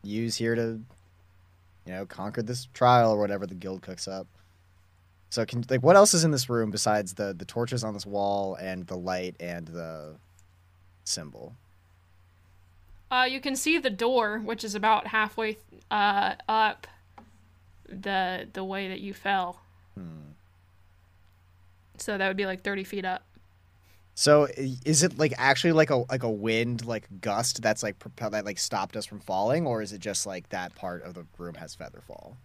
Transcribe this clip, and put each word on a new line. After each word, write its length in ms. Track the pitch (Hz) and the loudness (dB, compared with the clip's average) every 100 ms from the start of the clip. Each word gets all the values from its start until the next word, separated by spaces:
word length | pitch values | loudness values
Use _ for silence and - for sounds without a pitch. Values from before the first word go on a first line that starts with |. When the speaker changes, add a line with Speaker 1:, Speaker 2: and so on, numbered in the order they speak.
Speaker 1:
use 320 | 101 104 117 - | -6 -4 -4 -2
here 180 | 117 117 | 0 0
to, 240 | 113 113 113 - _ _ _ _ _ _ _ _ - | -2 -6 -12 -20 _ _ _ _ _ _ _ _ -12
you 80 | |
know, 120 | 92 98 | -10 -10
conquer 360 | - 98 107 | -8 -8 -6
this 240 | 110 123 - | -6 -6 -10
trial 380 | - 123 123 117 | 4 8 8 8
or 80 | 107 | 4
whatever 260 | 104 101 95 | 2 -2 -6
the 100 | 92 | -10
guild 260 | 95 92 | -10 -10
cooks 260 | - 92 - | -12 -12 -10
up. 200 | 95 90 _ _ _ _ _ _ _ _ _ _ | -10 -10 _ _ _ _ _ _ _ _ _ _
So, 140 | - 113 | -4 -2
can, 180 | 120 120 | -4 0
like, 140 | 127 | 4
what 120 | 135 196 | 8 10
else 200 | 208 180 | 10 6
is 80 | |
in 80 | 160 | 4
this 180 | 143 127 | 2 0
room 220 | 120 110 | 0 0
besides 420 | 104 - 107 98 | 0 2 2 0
the, 200 | 95 101 90 | -4 -6 -4
the 80 | 95 | -8
torches 380 | - 120 127 | -4 -4 -2
on 100 | 110 | -4
this 120 | 104 101 | -8 -6
wall 500 | 101 101 101 98 92 | -2 0 0 -2 -4
and 320 | 95 92 87 | -6 -8 -8
the 100 | 92 | -8
light 380 | 90 92 90 85 | -4 -4 -4 -8
and 280 | 85 85 80 | -10 -10 -10
the 480 | 85 82 80 76 78 _ _ _ _ _ _ _ _ | -12 -10 -12 -14 -20 _ _ _ _ _ _ _ _
symbol? 500 | - - 76 53 65 123 _ _ _ _ _ _ _ _ _ _ _ _ - - - | -10 -8 -8 -16 -18 -20 _ _ _ _ _ _ _ _ _ _ _ _ -20 -20 -2
Speaker 2:
Uh, 140 | 254 254 | 0 2
you 100 | 262 | 0
can 160 | 277 262 | -4 -4
see 220 | - 330 | 0 2
the 100 | 269 | 0
door, 480 | 196 233 254 214 214 | 0 2 2 2 -2
which 240 | 214 226 | -6 -6
is 100 | 220 202 | -6 0
about 320 | 220 220 208 | 4 2 2
halfway 460 | 220 214 - 220 | 0 0 -2 -4
th-, 300 | 214 - - - | -4 -14 -20 -4
uh, 420 | 208 202 202 202 - - | 2 2 2 0 -2 0
up 400 | 220 214 - - - _ - - - _ _ _ - - | 2 2 0 -14 -20 _ -20 -20 -20 _ _ _ -20 -18
the, 600 | 190 196 190 185 185 - | -10 -2 0 0 -4 -8
the 100 | - | -8
way 240 | 190 190 196 | -6 -6 -6
that 140 | 190 | -8
you 120 | 196 190 | -10 -8
fell. 460 | 196 196 180 180 _ _ _ - | -2 0 -2 -8 _ _ _ -16
Speaker 1:
Hmm. 340 | 175 113 73 78 _ _ _ _ _ _ _ _ _ _ _ _ - _ _ - | -14 -16 -18 -20 _ _ _ _ _ _ _ _ _ _ _ _ -20 _ _ -12
Speaker 2:
So 200 | - 208 | -6 -2
that 100 | 190 | 0
would 100 | 190 | 0
be, 80 | 196 | -2
like, 160 | 185 | -4
thirty 200 | 202 196 | -4 -4
feet 220 | 190 202 185 | -6 -6 -4
up. 180 | 185 _ - _ _ _ _ _ - _ - | -6 _ -20 _ _ _ _ _ -20 _ 0
Speaker 1:
So 320 | 147 147 143 - | 6 8 6 0
i-, 180 | 135 127 131 | -6 -4 2
is 180 | 151 | 4
it, 140 | 175 131 | 4 2
like, 160 | 156 - | 0 4
actually, 360 | 131 135 175 | 4 6 6
like, 160 | 160 156 | 6 6
a, 80 | 135 120 | 4 2
like, 140 | 131 | -2
a 60 | 120 | -2
wind, 560 | 107 110 110 120 117 117 | -2 0 2 0 -2 -4
like, 220 | 113 - 98 | -6 -8 -8
gust 400 | 110 101 120 - | -2 0 -2 0
that's, 220 | 113 107 | 0 0
like, 160 | 110 101 | -2 -6
propel-, 300 | - - 113 | -14 -8 -4
that, 140 | 107 101 | -4 -6
like, 120 | 95 | -6
stopped 360 | - 107 95 110 | -4 -2 -4 -6
us 100 | 104 | -10
from 140 | 104 | -12
falling, 460 | - 92 104 151 160 | -4 0 2 2 0
or 140 | 117 | -2
is 100 | 104 | -4
it 100 | 101 | -8
just, 240 | 104 98 104 | -6 -6 -6
like, 240 | 92 - | -8 -8
that 260 | 95 90 - | -8 -8 -8
part 280 | 92 87 | -8 -8
of 100 | - | -10
the 120 | 90 80 - | -14 -16 -14
room 180 | 87 78 | -14 -14
has 200 | 80 - | -16 -14
feather 260 | 76 - | -16 -16
fall? 360 | - - 71 123 | -20 -20 -20 -20